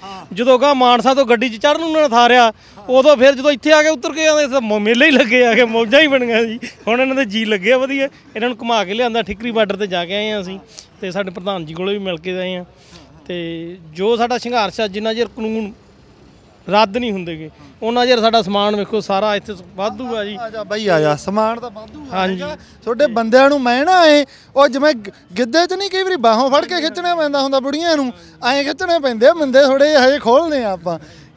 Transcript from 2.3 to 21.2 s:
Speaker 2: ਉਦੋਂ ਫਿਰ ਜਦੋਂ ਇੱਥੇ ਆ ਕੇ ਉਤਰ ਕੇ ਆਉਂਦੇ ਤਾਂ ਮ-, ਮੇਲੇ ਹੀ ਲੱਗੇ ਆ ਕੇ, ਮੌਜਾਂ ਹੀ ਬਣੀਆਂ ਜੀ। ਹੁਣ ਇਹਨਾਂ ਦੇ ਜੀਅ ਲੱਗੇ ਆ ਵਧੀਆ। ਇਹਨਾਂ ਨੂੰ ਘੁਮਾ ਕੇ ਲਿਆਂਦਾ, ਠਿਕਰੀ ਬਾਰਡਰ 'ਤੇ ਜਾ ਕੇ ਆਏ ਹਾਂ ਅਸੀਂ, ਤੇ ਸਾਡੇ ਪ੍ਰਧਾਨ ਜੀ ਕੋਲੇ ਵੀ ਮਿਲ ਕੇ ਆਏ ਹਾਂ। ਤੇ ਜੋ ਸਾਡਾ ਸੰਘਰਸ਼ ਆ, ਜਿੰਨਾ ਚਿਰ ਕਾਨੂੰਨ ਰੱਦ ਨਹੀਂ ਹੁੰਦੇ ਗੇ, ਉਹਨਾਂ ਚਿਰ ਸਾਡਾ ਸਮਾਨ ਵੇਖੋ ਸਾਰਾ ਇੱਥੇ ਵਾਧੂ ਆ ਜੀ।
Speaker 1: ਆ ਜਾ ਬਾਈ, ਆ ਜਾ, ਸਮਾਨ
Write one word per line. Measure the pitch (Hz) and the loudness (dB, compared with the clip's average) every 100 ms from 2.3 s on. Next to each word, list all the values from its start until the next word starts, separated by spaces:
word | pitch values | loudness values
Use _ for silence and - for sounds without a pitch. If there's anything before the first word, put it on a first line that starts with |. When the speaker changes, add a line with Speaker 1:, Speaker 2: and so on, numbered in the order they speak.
| 247 233 - - - 202 | 6 4 0 -14 -16 0
Speaker 2:
ਉਦੋਂ | 254 262 285 | 2 4 6
ਫਿਰ | 262 269 | 6 4
ਜਦੋਂ | 277 | 0
ਇੱਥੇ | 269 302 | 0 2
ਆ | 311 | 4
ਕੇ | 302 | 4
ਉਤਰ | 311 320 | 0 -4
ਕੇ | 294 311 | -2 0
ਆਉਂਦੇ | 302 285 | 2 2
ਤਾਂ | 269 | 0
ਮ-, | 226 214 | -2 -2
ਮੇਲੇ | 208 240 311 | 0 4 4
ਹੀ | |
ਲੱਗੇ | 262 254 247 247 | 4 4 4 4
ਆ | |
ਕੇ, | 220 240 | 4 2
ਮੌਜਾਂ | 226 226 269 | 2 2 4
ਹੀ | 311 | 4
ਬਣੀਆਂ | 269 240 220 | 2 0 -2
ਜੀ। | 233 226 233 - - | -2 -6 -12 -10 -4
ਹੁਣ | 240 | -2
ਇਹਨਾਂ | 262 262 | 0 0
ਦੇ | 254 | -2
ਜੀਅ | 202 220 | -2 -2
ਲੱਗੇ | 214 185 | -2 0
ਆ | 254 | 0
ਵਧੀਆ। | 262 277 277 - _ 226 | 0 -4 -6 -8 _ -6
ਇਹਨਾਂ | 240 | -6
ਨੂੰ | 226 | -4
ਘੁਮਾ | 233 233 180 | -2 -2 -2
ਕੇ | |
ਲਿਆਂਦਾ, | 214 247 226 | -2 -2 -2
ਠਿਕਰੀ | 208 196 240 | -6 -6 -4
ਬਾਰਡਰ | 226 208 196 | 0 0 -2
'ਤੇ | 208 | -4
ਜਾ | 180 170 | -4 -4
ਕੇ | 196 | -6
ਆਏ | 214 | -4
ਹਾਂ | 214 | -6
ਅਸੀਂ, | 180 190 - - - - | -8 -12 -16 -20 -20 -14
ਤੇ | 190 | -10
ਸਾਡੇ | 175 190 | -6 -8
ਪ੍ਰਧਾਨ | 180 185 190 156 | -8 -8 -8 -8
ਜੀ | |
ਕੋਲੇ | 165 185 | -8 -6
ਵੀ | 208 | -6
ਮਿਲ | 190 170 | -6 -8
ਕੇ | 175 185 | -8 -8
ਆਏ | 185 185 | -6 -8
ਹਾਂ। | 180 _ - - - 151 151 | -12 _ -20 -20 -20 -20 -12
ਤੇ | 180 170 165 170 185 160 | -10 -10 -10 -14 -16 -18
ਜੋ | 156 196 233 | -6 -2 0
ਸਾਡਾ | 233 240 | 0 -4
ਸੰਘਰਸ਼ | 240 240 202 - | -4 -2 -2 -4
ਆ, | 220 | -6
ਜਿੰਨਾ | 190 220 | -4 -6
ਚਿਰ | 220 226 | -4 -6
ਕਾਨੂੰਨ | - 220 220 208 220 _ _ _ _ _ _ _ _ - | -6 -6 -6 -8 -12 _ _ _ _ _ _ _ _ -2
ਰੱਦ | 196 220 208 | 2 2 0
ਨਹੀਂ | 240 | -4
ਹੁੰਦੇ | 196 170 160 | -6 -8 -10
ਗੇ, | 156 - 147 - | -14 -20 -20 -10
ਉਹਨਾਂ | 220 240 247 | -4 0 2
ਚਿਰ | 247 | 2
ਸਾਡਾ | 220 226 | 2 2
ਸਮਾਨ | 185 202 208 208 | 0 0 0 -2
ਵੇਖੋ | 196 220 | -2 -4
ਸਾਰਾ | - 196 214 208 | -2 -2 0 -4
ਇੱਥੇ | 196 190 180 185 | -6 -16 -16 -8
ਵਾਧੂ | 202 214 254 226 | -6 -6 -8 -6
ਆ | 202 | -8
ਜੀ। | 208 | -8
Speaker 1:
ਆ | 226 | -12
ਜਾ | 220 | -12
ਬਾਈ, | 202 214 214 | -8 -4 0
ਆ | 165 | 2
ਜਾ, | 151 | 2
ਸਮਾਨ | 147 | -2